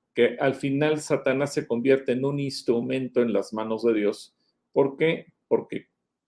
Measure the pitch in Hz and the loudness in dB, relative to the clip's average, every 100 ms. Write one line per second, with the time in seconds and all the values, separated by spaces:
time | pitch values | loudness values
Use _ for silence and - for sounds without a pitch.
0 | _ - 120 120 135 131 143 139 151 151 | _ 2 2 4 -2 0 -4 0 0 0
1 | - 147 135 131 143 151 151 120 131 135 | -2 0 0 0 0 -4 -4 -2 4 2
2 | 135 123 135 143 139 - - 117 127 131 | 2 -2 -2 -2 -6 -6 0 0 0 -4
3 | 123 127 120 101 - 110 110 110 117 107 | -2 0 2 0 -2 -6 -4 0 2 2
4 | 101 110 - _ _ _ _ - 135 - | 0 -2 -14 _ _ _ _ 0 0 2
5 | 160 - - _ - 117 - - - _ | 0 0 -8 _ -2 -2 -2 -12 -14 _
6 | _ _ | _ _